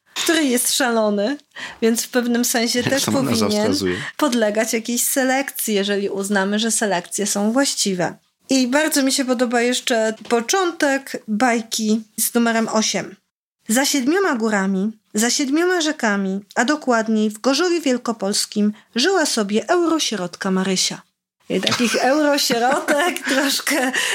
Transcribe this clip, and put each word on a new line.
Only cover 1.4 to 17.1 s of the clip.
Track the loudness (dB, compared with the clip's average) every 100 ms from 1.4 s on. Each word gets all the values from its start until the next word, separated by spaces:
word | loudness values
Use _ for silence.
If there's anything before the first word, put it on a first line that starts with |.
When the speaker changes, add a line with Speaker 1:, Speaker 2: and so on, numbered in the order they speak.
| _ -16 -14 -2
Speaker 1:
więc | 0 0
w | 0
pewnym | -2 0 0
sensie | 0 0 0 0
Speaker 2:
Jak | 0
Speaker 1:
też | 0
Speaker 2:
sama | 0 0
nazwa | 0 0 0
Speaker 1:
powinien | 2
Speaker 2:
wskazuje. | 0 0 0 -2 -6 -2
Speaker 1:
podlegać | 0 2 0 0 -2
jakiejś | -2 -2 -2
selekcji, | -2 0 0 0 -2 -6 -2
jeżeli | 0 0 0 -2
uznamy, | -4 -2 0 0 0
że | 0
selekcje | 0 0 -2 -4 -4 -4
są | -2 0
właściwe. | 2 0 0 -2 0 -2 -6 _ _ 0
I | 2 2
bardzo | 2 2 2
mi | 0
się | 0
podoba | 0 0 0 2
jeszcze | 0 0 0 0 0 -2 -2
początek | 0 2 0 0 0 0 0 -4 -10 -4
bajki | 0 2 0 -2 -2 0 0 -2 -6
z | -2
numerem | 0 2 0 0
osiem. | 0 0 -2 -6 -12 _ _ _ _ -2
Za | 0
siedmioma | 2 0 2 2 2 0
górami, | 0 0 0 0 -2 -6 _
za | -2 0
siedmioma | 0 0 0 2 0
rzekami, | 0 0 0 0 0 -4 -4
a | -2
dokładniej | 0 0 2 0 2